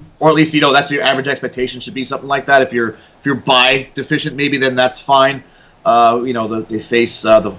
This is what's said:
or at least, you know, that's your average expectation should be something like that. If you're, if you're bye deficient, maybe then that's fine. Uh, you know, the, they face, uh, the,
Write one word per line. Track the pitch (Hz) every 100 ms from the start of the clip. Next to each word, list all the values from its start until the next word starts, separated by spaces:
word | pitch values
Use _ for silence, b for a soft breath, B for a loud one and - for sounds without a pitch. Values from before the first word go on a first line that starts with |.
| - -
or | 156
at |
least, | 156 156
you | 151
know, | 143
that's | 139 139
your | 139
average | 131 135 139
expectation | 131 127 127 127 123
should | 123
be | 131
something | 127 135 139
like | 135 139
that. | 135
If | 123
you're, | 120 113
if | - - _ 143
you're |
bye | 127 - 127 127 135 131
deficient, | 143 127 147 151
maybe | 131 143 139
then | 131 127
that's | 127 -
fine. | - 139 135 135 - b b b
Uh, | - 117 120 120
you | 127
know, | 120 107
the, | 113
they | 110 107
face, | - 117 113 - 110
uh, | 110
the, | 98